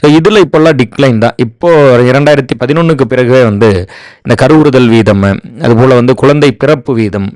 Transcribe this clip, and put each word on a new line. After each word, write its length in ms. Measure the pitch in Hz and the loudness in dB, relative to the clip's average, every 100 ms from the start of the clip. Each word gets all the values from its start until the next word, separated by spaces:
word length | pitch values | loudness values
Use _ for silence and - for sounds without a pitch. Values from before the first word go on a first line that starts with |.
So, 60 | 151 | 0
இதுல 300 | 156 175 214 | 2 2 2
இப்போல்லாம் 360 | 160 156 160 143 | 0 0 0 0
டிக்ளைன் 420 | 117 - 135 113 | -4 -2 -2 0
தான். 160 | 117 - | -2 -4
இப்போ 340 | 117 - 175 160 143 120 | -10 -6 0 2 4 2
இரண்டாயிரத்தி 540 | 123 135 147 143 123 123 | 2 0 0 0 -2 -6
பதினொன்னுக்கு 460 | 123 156 165 147 | -4 -2 -2 -2
பிறகுவே 380 | 123 127 123 131 | -2 -2 0 0
வந்து 240 | 117 101 113 95 92 - - - | 0 0 0 0 -4 -14 -20 -14
இந்த 180 | - | -6
கருவுறுதல் 540 | 117 131 156 151 131 123 | -2 2 2 2 2 2
வீதம், 380 | 113 107 101 98 95 - - | 2 2 0 0 -2 -8 -6
அது 160 | 117 117 | -2 0
போல 180 | 131 | 2
வந்து 200 | 123 123 | 2 0
குழந்தை 360 | 131 135 147 143 | 0 0 2 0
பிறப்பு 420 | 113 135 151 131 | 0 -2 -2 -4
வீதம், 340 | 117 107 101 98 | -4 -4 -4 -8